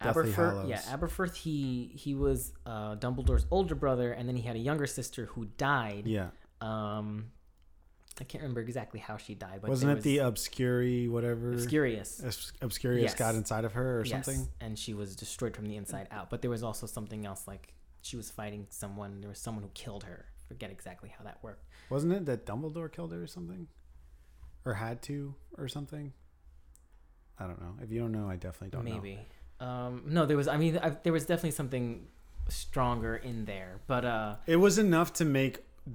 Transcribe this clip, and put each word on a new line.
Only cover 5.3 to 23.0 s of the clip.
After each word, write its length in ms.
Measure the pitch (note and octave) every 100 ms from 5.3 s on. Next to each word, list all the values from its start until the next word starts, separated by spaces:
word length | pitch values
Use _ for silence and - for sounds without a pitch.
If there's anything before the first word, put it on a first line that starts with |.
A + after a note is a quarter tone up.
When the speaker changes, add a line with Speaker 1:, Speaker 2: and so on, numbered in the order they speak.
| - G#2 -
Speaker 2:
died. 500 | C#3 C#3+ A2 G2+ A2+
Speaker 1:
Yeah. 220 | G#2+ F2+ - - -
Speaker 2:
Um, 680 | A2 A2 G#2 G#2+ G#2+ G#2+ A2+ - - - - - - - - -
I 40 |
can't 180 | B2+ -
remember 180 | D3 A#2+
exactly 400 | A2+ B2 G#2+ A2
how 160 | - G#2+
she 180 | -
died, 260 | G#2 F#2+ G2
but 80 | G#2+
Speaker 1:
Wasn't 180 | C3 C#3
Speaker 2:
there 80 | C#3+
Speaker 1:
it 60 |
the 180 | D3 C#3+
Speaker 2:
was 120 | B2+ G#2 -
Speaker 1:
Obscuri 600 | - B2+ B2 B2 B2 A#2+
whatever? 440 | A#2 A#2+ A#2 A#2+
Speaker 2:
Obscurious. 680 | A#2+ A#2+ D3+ C3+ G#2+ G2 -
Speaker 1:
Obs-, 300 | C3 - - -
Obscurious 520 | A#2+ - B2+ B2 A#2+
Speaker 2:
Yes. 20 |
Speaker 1:
got 200 | - A2+
inside 300 | A2 G#2+ A2
of 80 | A2+
her 280 | A2+ B2+ A#2+
or 40 |
Speaker 2:
Yes, 220 | A2+ B2+ C3+
Speaker 1:
something? 220 | C3+ B2+ -
Speaker 2:
and 180 | A2 G#2+
she 140 | -
was 240 | G#2 G2+ F#2
destroyed 400 | G#2 - A#2 G#2
from 100 | G#2+
the 100 | G#2
inside 320 | G2 G2 G2
out. 180 | G#2 F2
But 140 | A#2+
there 80 | B2+
was 120 | A#2
also 240 | A#2 G#2+ A#2
something 380 | - G#2+ G#2+
else, 240 | G#2 F#2+ -
like, 240 | G2 - - - -
she 140 | - A#2+
was 140 | G2+
fighting 360 | - G#2 G#2 G2+
someone. 520 | - G2+ G2+ G2+ G2
There 80 | G2+
was 80 | G2
someone 240 | A#2+ G#2+
who 60 | G2+
killed 320 | - - G2+
her. 220 | G2 F2 - - -
Forget 240 | - G2+
exactly 380 | F#2+ F#2 F2 - -
how 80 |
that 140 | G#2 -
worked. 220 | A2 G2+ - - -
Speaker 1:
Wasn't 240 | C3+ E3
it 140 | G3 D3+
that 180 | A#2+
Dumbledore 480 | - A2 D#3 D#3+ D#3+
killed 200 | -